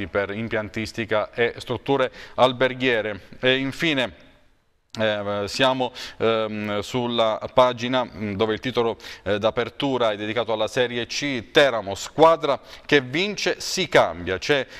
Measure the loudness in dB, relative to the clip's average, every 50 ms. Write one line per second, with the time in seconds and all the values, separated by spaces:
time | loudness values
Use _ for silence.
0 | -8 -4 -2 -2 -2 -2 -4 -6 -6 -4 -4 -4 -4 -6 -6 -8 -8 -6 -6 -8
1 | -4 -2 -2 -2 -2 -2 -2 -2 -2 0 -2 -6 -8 -8 -8 -6 -2 -2 0 0
2 | 0 -2 -4 -10 -20 -6 0 2 2 4 4 2 0 0 0 0 0 0 2 0
3 | 0 -4 -6 -10 -12 -18 -8 -2 0 2 2 2 0 -4 -4 -4 -2 -2 0 0
4 | -2 -4 -6 -14 -20 -20 _ _ _ _ _ _ _ _ _ _ _ _ -6 -2
5 | -2 0 -2 -2 -4 -4 -4 -4 -4 -4 -2 2 2 2 2 0 -2 -6 -6 -10
6 | -16 -14 -6 0 0 2 2 2 -2 -4 -4 -6 -4 -4 -4 -4 -4 -4 -4 -2
7 | -2 0 0 2 2 2 0 -2 -6 0 4 4 6 6 4 -2 -4 -2 0 -2
8 | -2 -4 -6 -8 -6 -4 -2 0 0 0 0 -2 -4 -4 -2 0 0 0 -2 -6
9 | -10 -18 -16 -8 -4 -2 0 2 2 0 0 0 -4 -4 -4 -4 -2 0 0 2
10 | 2 0 0 -2 -4 -4 -2 -2 -2 -2 -2 -2 -2 -2 0 0 -2 0 -2 -6
11 | -6 -6 -6 -4 -4 -4 -4 -4 -2 4 6 6 6 6 4 0 -4 -6 -6 -8
12 | -8 -4 4 6 8 8 6 6 2 0 -2 -2 -4 -14 -20 -10 -2 2 2 2
13 | 2 0 -4 -2 -2 -2 -4 -4 -2 -4 -4 -4 -6 -6 -4 -4 0 4 4 4
14 | 4 4 0 -6 -4 -4 -4 -2 0 0 0 0 0 -4 -10